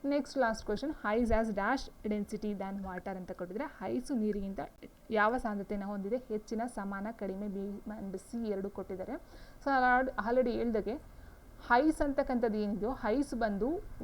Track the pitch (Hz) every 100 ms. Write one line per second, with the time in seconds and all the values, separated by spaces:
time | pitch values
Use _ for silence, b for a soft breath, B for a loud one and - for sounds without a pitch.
0 | 277 285 285 277 233 220 - 208 285 302
1 | 214 220 233 220 226 202 202 262 - -
2 | 214 208 202 202 214 196 190 196 190 180
3 | 196 190 180 185 180 196 285 - 196 240
4 | 247 262 214 208 196 196 - - - -
5 | - 220 208 247 233 202 196 208 196 208
6 | 196 247 247 214 - 220 240 240 196 196
7 | 202 233 196 190 208 196 196 202 - 214
8 | 202 190 - 240 226 196 196 202 190 190
9 | 185 302 - - - - - 269 254 247
10 | 262 254 214 254 240 226 233 220 190 277
11 | - B B B - - - 240 311 311
12 | 294 277 277 254 233 208 208 196 202 262
13 | 220 247 285 240 226 196 233 359 - -